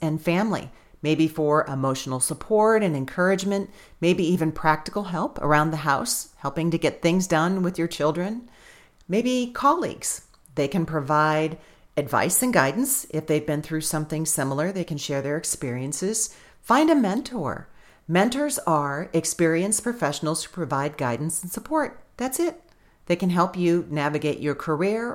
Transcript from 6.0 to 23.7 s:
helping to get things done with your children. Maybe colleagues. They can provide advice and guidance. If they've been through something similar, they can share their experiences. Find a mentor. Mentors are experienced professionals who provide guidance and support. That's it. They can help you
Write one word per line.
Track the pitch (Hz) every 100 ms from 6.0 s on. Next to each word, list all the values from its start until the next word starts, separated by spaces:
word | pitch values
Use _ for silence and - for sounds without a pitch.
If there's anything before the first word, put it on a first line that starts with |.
| - - - -
helping | 139 165 165
to | 160
get | 151 -
things | 170 185 185
done | 160 170 190
with | 175 180
your | 170
children. | - 151 160 190 233 240 - - - _ _ -
Maybe | 202 247 254 247
colleagues. | - 277 339 233 - - - - _ _ -
They | 139
can | 190
provide | 160 160 139 151 156 156 156 - - - _ -
advice | - 113 139 -
and | 254
guidance. | 185 135 185 277 - -
If | 151 156
they've | 151 151
been | 151
through | 151 160
something | 156 151 151 156 160
similar, | - 135 139 175
they | 190
can | 165 147
share | - 139
their | 139 151
experiences. | - - 131 123 135 - 190 220 - - - -
Find | - 254 311
a |
mentor. | 294 202 220 - 247 135 - - - - _ -
Mentors | 175 233 262 294 285 -
are | 156 143 143 185
experienced | 165 - - 165 165 196 214
professionals | 240 240 147 147 156 156
who | -
provide | 180 143 139 147 151
guidance | 127 117 156 -
and | 175
support. | - - 311 269 - - -
That's | 254 262
it. | 339 - _ _ _ _ -
They | 175
can | 185
help | 170 180 180
you | 175